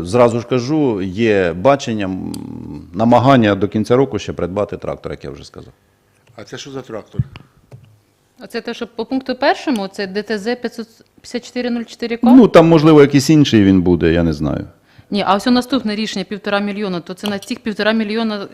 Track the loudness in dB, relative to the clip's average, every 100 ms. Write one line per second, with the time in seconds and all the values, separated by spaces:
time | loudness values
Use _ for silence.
0 | -2 4 4 2 -4 -4 -2 -2 0 -2
1 | -4 -2 0 2 0 0 0 0 -2 -6
2 | -6 -6 -8 -12 -12 -14 -14 -16 -10 -2
3 | 2 4 4 4 2 0 -2 -4 0 0
4 | 0 -4 -10 -8 -6 -6 -6 -8 -10 -10
5 | -10 -12 -14 -16 -20 -20 -20 _ _ _
6 | _ _ _ -20 -18 -16 -14 -14 -12 -14
7 | -12 -10 -10 -10 _ _ _ -20 _ _
8 | _ _ _ _ -12 -10 -10 -12 -12 -10
9 | -6 -6 -4 -2 0 0 -2 -4 -4 -8
10 | -8 -6 -6 -6 -6 -6 -8 -10 -18 _
11 | _ _ -12 -12 -10 -8 -6 -6 -8 -10
12 | -8 0 6 8 8 6 6 6 6 6
13 | 6 4 4 4 6 4 4 4 4 2
14 | 2 2 0 -2 -4 -6 -10 _ _ _
15 | -6 -4 0 0 2 0 0 -4 -4 -6
16 | -6 -6 -8 -8 -6 -4 -4 -6 -6 -8
17 | -10 -10 -8 -8 -8 -10 -8 -4 -2 -2
18 | -2 -4 -4 -6 -12